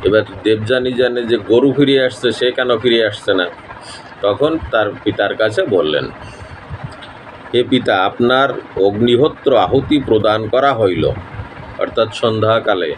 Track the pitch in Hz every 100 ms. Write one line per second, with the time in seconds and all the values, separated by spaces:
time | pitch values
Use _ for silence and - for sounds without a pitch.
0 | 95 107 107 - 104 110 107 127 127 123
1 | 127 120 117 113 104 117 139 131 139 135
2 | 127 113 123 110 123 123 123 117 123 117
3 | 110 104 - 98 90 - - - - -
4 | - - 101 101 143 160 - 117 104 -
5 | - 98 101 98 110 110 185 98 78 73
6 | 65 - - - - - - - - -
7 | - - - - - 120 120 127 117 101
8 | 95 - 120 127 135 - - - 95 101
9 | 120 120 151 - - 120 92 123 131 147
10 | 127 110 104 107 110 123 139 123 104 87
11 | 76 - - - - - - - - -
12 | 110 - 120 110 107 113 113 98 82